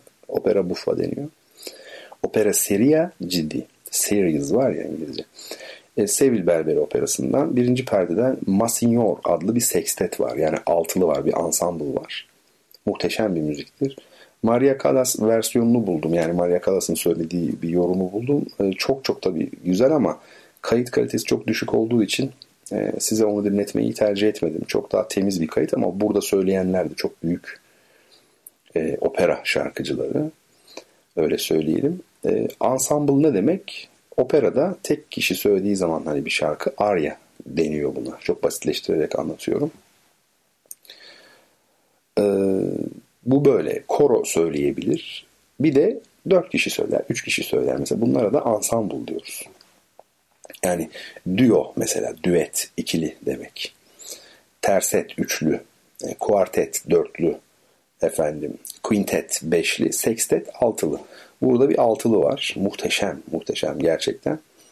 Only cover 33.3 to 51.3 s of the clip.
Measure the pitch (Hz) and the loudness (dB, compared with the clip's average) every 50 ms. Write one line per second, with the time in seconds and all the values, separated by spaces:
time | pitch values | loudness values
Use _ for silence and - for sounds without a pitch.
33.3 | 120 92 101 143 180 196 - - - - - - _ _ _ _ - - 131 - | 4 4 2 2 0 0 -4 -10 -14 -14 -16 -18 _ _ _ _ -2 -2 0 4
34.3 | - 151 120 90 - 123 151 190 180 - - - 151 - - - - - - - | 4 4 4 4 2 2 0 0 -2 -6 -2 -2 -2 -2 -4 -10 -6 -4 -2 -2
35.3 | 92 - - 104 101 95 95 104 101 95 92 82 80 78 - 78 76 69 - - | -2 0 2 2 4 4 2 0 0 0 0 0 0 -2 -2 -2 -2 -2 -2 -2
36.3 | - - - 76 73 - - - - - 104 104 101 87 73 71 - - _ _ | -2 -2 0 -2 -2 -2 -4 -4 -2 0 0 2 2 2 0 -2 -4 -8 _ _
37.3 | _ - - - 65 80 80 76 76 73 71 69 67 - - 78 78 - - - | _ -20 -14 -8 -2 -2 0 0 0 -2 -2 -4 -4 -4 -8 -10 -12 -10 -4 -4
38.3 | 73 - - 78 - - - 78 73 - - - 82 80 76 76 - - 73 80 | -4 -2 -2 -4 -4 -2 -4 -4 -4 -2 -2 -2 -2 0 0 -2 -2 -4 -4 -4
39.3 | 78 - - - - - 147 160 - - _ _ _ _ _ _ _ _ _ _ | -6 -6 -4 -2 -2 0 -2 -4 -6 -10 _ _ _ _ _ _ _ _ _ _
40.3 | _ _ _ _ _ _ _ - - _ _ - - - - - - - - - | _ _ _ _ _ _ _ -20 -20 _ _ -20 -20 -20 -20 -20 -20 -20 -20 -20
41.3 | _ _ _ _ _ _ _ _ _ _ _ _ _ _ _ _ - - 104 101 | _ _ _ _ _ _ _ _ _ _ _ _ _ _ _ _ -2 0 2 2
42.3 | 98 98 95 95 95 95 95 92 - - - - - - - _ _ _ - 120 | 2 2 2 2 0 0 0 -2 -4 -4 -6 -8 -10 -14 -20 _ _ _ -2 0
43.3 | 131 143 143 139 123 95 80 - - - - - - - 147 131 117 - - - | 2 4 4 4 4 4 0 -2 -4 -6 -4 -4 0 2 4 4 4 2 0 0
44.3 | - - 82 82 76 73 71 71 67 - - - - - - - - - - _ | 0 0 0 0 0 0 0 0 -2 -2 -2 -2 -2 -2 -4 -10 -16 -16 -18 _
45.3 | _ _ _ _ _ - 131 160 135 139 165 208 269 269 - _ _ _ - 151 | _ _ _ _ _ 0 0 2 4 4 4 4 2 -2 -8 _ _ _ 0 2
46.3 | 190 180 - - - - - - - - - - - - - - - - - - | 2 2 2 0 -2 -2 -2 -2 -2 -4 -2 -2 -2 -2 -2 -2 -6 -6 -4 -4
47.3 | - - - - - 62 65 67 64 67 69 - - 98 117 123 135 131 117 98 | -4 -4 -2 -2 0 0 0 0 0 -2 -2 -2 0 0 2 2 2 2 2 2
48.3 | 113 147 - 123 110 104 - - 117 117 110 95 - - 117 - - - - - | 2 2 2 2 0 0 0 0 0 0 0 -2 -4 -6 -6 -6 -8 -8 -8 -10
49.3 | - - - - - _ _ _ _ _ _ _ _ _ - _ _ _ _ _ | -14 -14 -14 -16 -20 _ _ _ _ _ _ _ _ _ -20 _ _ _ _ _
50.3 | _ _ _ - - - - 92 87 87 82 82 - - - - - - - 90 | _ _ _ -20 -12 -4 -2 -2 -2 -2 -4 -8 -10 -16 -18 -18 -18 -12 -6 -2